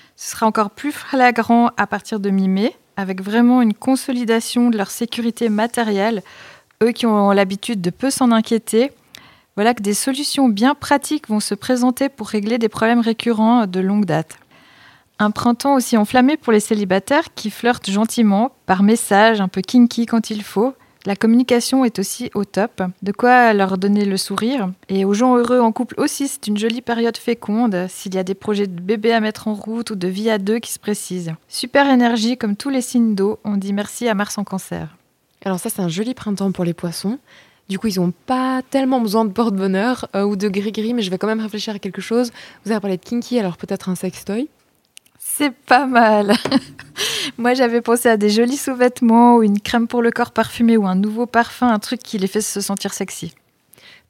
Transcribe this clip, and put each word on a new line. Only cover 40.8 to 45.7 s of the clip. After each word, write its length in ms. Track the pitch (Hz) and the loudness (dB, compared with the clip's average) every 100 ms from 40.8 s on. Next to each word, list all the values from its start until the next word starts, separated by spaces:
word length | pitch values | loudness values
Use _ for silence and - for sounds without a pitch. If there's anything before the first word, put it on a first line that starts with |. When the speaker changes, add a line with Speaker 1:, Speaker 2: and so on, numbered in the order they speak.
| 220 | -2
Speaker 2:
mais 80 | 240 | -2
je 80 | 190 | -4
vais 80 | 185 | -4
quand 80 | 208 | -2
même 140 | 220 | -2
réfléchir 340 | 214 214 220 | -4 -6 -8
à 60 | 202 | -8
quelque 220 | 196 190 | -8 -8
chose. 300 | - 233 240 - - - | -2 -2 -2 -6 -20 -10
Vous 80 | 202 | -4
avez 80 | 220 | -4
parlé 180 | 202 185 | -2 -4
de 60 | |
kinky, 360 | - 240 - 247 | -4 -6 -2 -2
alors 180 | 190 - | -2 -4
peut-être 320 | - 190 190 | -8 -6 -6
un 60 | 180 | -6
sextoy ? 540 | 185 - - 214 302 _ _ _ _ - _ _ | -6 -8 -8 -6 -6 _ _ _ _ -20 _ _
Speaker 1:
C'est 280 | - - 294 | -10 -4 -4
pas 340 | - - | -2 2